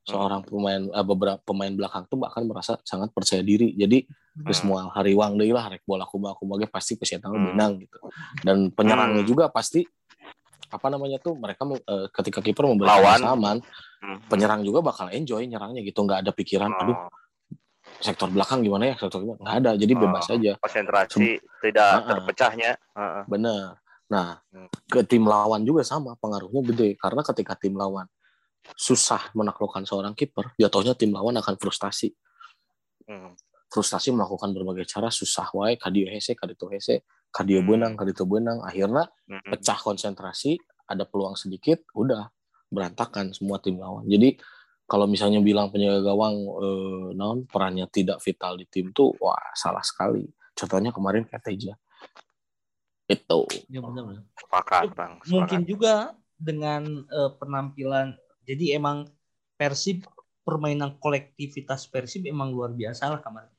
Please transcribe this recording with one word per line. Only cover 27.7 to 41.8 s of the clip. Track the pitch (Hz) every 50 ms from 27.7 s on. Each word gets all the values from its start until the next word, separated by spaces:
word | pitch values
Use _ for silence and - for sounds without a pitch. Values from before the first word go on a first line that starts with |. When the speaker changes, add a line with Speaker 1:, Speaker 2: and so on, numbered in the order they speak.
| 98
Speaker 2:
lawan | 95 98 98 98 95 92 - _ _ _ _ _ _ _ _ _ _ _ -
susah | - - - - 127 110 - - 120 104 - -
menaklukkan | - 113 107 104 - - 104 98 - 95
seorang | 95 - 101 98 98 104
kiper, | 107 - 147 143 _ - 104 123 -
jatuhnya | - 113 101 - 101 98 120
tim | 127 - 117 107
lawan | 101 98 98 117 123
akan | 113 104 - 95
frustasi. | - - 98 - - - 98 - - - 104 - _ _ _ _ _ - - _ _ _ _ _ _ _ _ _ _ _
Speaker 1:
Hmm. | - 107 95 92 92 87 _ _ _ _ _ _
Speaker 2:
Frustasi | _ - 110 101 - - - - 135
melakukan | 127 117 98 92 101 87 - 101
berbagai | 98 95 92 92 92 92 90
cara, | - - 104 104 117
susah | 117 - 98 - - - 92 -
wae, | - 98 101 110 120
kadieu | - - 92 92 101 95
hese, | 95 101 104 - -
kaditu | 123 - - 90 - _ - 92
hese, | 101 101 - - 123 127 _ _ _ _ _ _
kadieu | - - 98 98 98 95
Speaker 1:
Hmm. | 90 95
Speaker 2:
beunang, | 110 113 113 113 110
kaditu | 107 101 95 90 - 95
beunang, | 92 101 110 117 117 117 117
akhirnya | - 95 92 95 98 101 117 147 170 - _ _ _
Speaker 1:
Hmm. | _ 98 98 _
Speaker 2:
pecah | 98 101 - - - 104 98
konsentrasi, | - 110 101 92 - 104 98 - 92 92 92 - - 135 160 170 _ _ _ _ _
ada | - 101 95 98
peluang | - - 101 98 95 98
sedikit, | - - 98 95 90 - 147 160 -